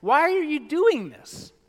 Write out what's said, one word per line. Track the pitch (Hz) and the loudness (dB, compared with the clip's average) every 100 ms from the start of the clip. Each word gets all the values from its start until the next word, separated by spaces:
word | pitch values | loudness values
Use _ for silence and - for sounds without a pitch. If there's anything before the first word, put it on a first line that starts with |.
Why | 180 262 | 2 2
are | 330 381 | 2 0
you | 320 302 226 | -2 -6 -4
doing | 320 415 330 180 | 0 2 2 -4
this? | 104 - - - _ | -14 -20 -20 -20 _